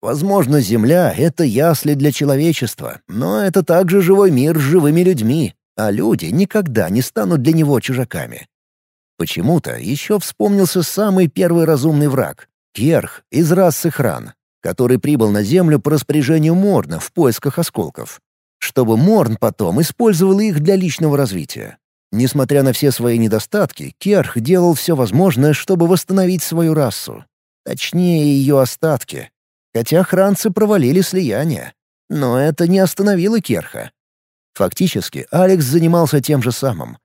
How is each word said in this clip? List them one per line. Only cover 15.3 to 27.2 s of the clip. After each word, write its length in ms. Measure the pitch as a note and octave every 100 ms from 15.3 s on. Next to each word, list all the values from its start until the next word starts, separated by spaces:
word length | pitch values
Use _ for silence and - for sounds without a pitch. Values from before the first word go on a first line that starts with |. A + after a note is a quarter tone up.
на 120 | G#2
Землю 360 | G2+ F3 E3+ D3
по 100 | C#3+
распоряжению 640 | D3+ - D3+ C3 D#3+ D#3 F3
Морна 460 | G3+ E3 C#3+ D#3+
в 100 | -
поисках 480 | - C#3+ A2 C#3+ D3+
осколков, 600 | E3+ - D#2+ - A1+ - _ _ _ _
чтобы 380 | - - A#2 A2+
Морн 400 | E3+ A3 C3+ A2
потом 460 | A#2 - F#2+ G2+
использовал 580 | E3 - A#3 E3+ F#3+ G3
их 220 | G#3+ D3+
для 160 | D3+ G3
личного 400 | F3+ - D#3+ C#3+
развития. 600 | C3 F#2 D2 - G#1 - _ _ _
Несмотря 500 | G#2 B2+ D3 C3 C#3+
на 80 | C3+
все 200 | A#2 C#3+
свои 260 | B2 A#2+ A#2
недостатки, 760 | A2+ G#2+ - G#3 F#3 - C#3+ _
Керх 420 | F#3+ G3+ C#3 A#2+
делал 360 | A#2 F3+ F3 D3+
всё 200 | - D#3
возможное, 560 | A#2 A#2 F#3+ A#2+ C#3+
чтобы 360 | D3 - F#3 E3+
восстановить 540 | F#3 - F#3+ F3+ F#3
свою 320 | - E3 E3
расу. 520 | D#3 C3 - - G#1+